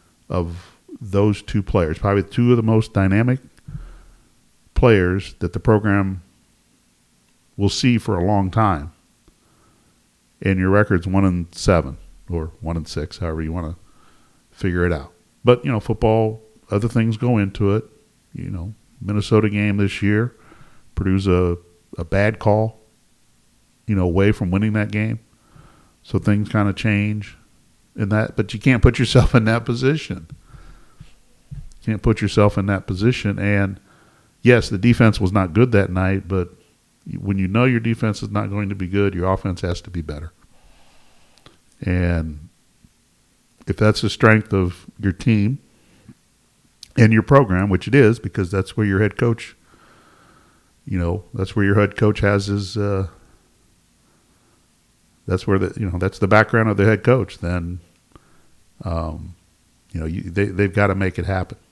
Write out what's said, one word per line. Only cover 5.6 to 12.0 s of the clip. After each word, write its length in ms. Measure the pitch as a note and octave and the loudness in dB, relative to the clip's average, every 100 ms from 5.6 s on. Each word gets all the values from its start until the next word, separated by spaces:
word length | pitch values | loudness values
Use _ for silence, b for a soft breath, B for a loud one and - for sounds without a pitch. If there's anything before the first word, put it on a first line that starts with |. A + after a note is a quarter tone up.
| A#2+ G#2+ G#2 G2+ G2 F#2 - _ _ _ _ _ _ _ _ _ _ _ _ - | 2 2 2 0 0 -6 -14 _ _ _ _ _ _ _ _ _ _ _ _ -4
will 120 | G2+ | -2
see 280 | - C3 A#2 | 0 2 2
for 180 | - F#2 | 0 -2
a 80 | |
long 280 | F#2 G#2 F#2+ | 0 0 0
time. 420 | A2+ G#2+ D#2 D#2+ - _ _ _ b b b b b b b b b _ _ | 0 0 -2 -6 -18 _ _ _ b b b b b b b b b _ _
And 180 | G2 F#2 | -2 0
your 100 | F#2 | 2
record's 380 | G2+ G#2+ F#2 F#2 | 2 2 0 0
one 180 | F#2+ F#2+ | 2 2
and 220 | F2 E2+ - | 0 -4 -2
seven 420 | - F2 C#2 D#2+ | 2 2 0 -8